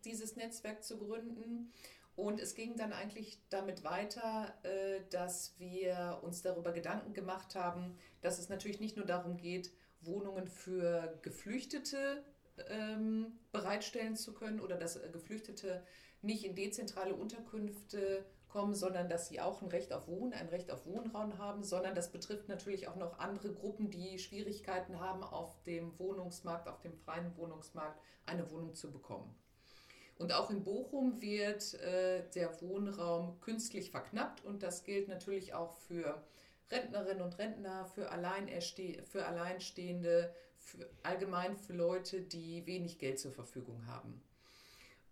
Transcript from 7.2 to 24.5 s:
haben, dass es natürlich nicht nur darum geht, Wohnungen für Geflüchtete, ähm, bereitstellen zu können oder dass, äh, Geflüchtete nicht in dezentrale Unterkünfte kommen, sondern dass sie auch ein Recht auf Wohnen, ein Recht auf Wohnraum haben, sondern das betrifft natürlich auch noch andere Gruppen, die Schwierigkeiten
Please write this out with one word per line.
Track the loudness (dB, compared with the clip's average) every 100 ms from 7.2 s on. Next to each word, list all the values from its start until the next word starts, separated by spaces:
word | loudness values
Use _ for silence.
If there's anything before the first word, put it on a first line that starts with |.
| -2 -2 -2
haben, | 2 2 2 -2 -6 -14 0
dass | 2 2
es | 0
natürlich | -2 -2 0
nicht | -2 0
nur |
darum | 2 4 2 -2
geht, | 0 -2 -2 -12 -20 -12
Wohnungen | -2 0 0 -2 -4
für | -6 -2 4 6 6 2 -4
Geflüchtete, | -6 -6 -2 -2 0 -2 0 2 2 2 -4 -18 -18 -12 -4
ähm, | -2 0 2 4 4 2 -4 -4
bereitstellen | 0 2 2 2 0 0 0
zu | -4
können | -4 -2 0
oder | 0 0
dass, | 0 -2
äh, | -6
Geflüchtete | -8 -6 -6 -6 -4 -2 -2 -4 -16 -20 -4
nicht | 0 0
in | 0 0
dezentrale | 0 0 -2 0 2
Unterkünfte | 2 -2 -4 -6 -2 -2 -4 -4 2 4 2 0 -14 -4
kommen, | 2 4
sondern | 4 4 4 4
dass | 2 0
sie | 0
auch | 2 0
ein | 2
Recht | 2 2
auf | -2 -2
Wohnen, | 0 0
ein | 0 -2
Recht | -2 -2
auf | -6 -2
Wohnraum | -2 -2 0 -2 -2
haben, | -2 -2
sondern | 0 2 2
das | 0 -2
betrifft | -4 -4 -4 -2
natürlich | -4 -2 -2 -2
auch | -4
noch | -4 -2
andere | -2 -2 -2
Gruppen, | -2 -4 0 0
die | 0 -4 -4
Schwierigkeiten | -6 -4 -2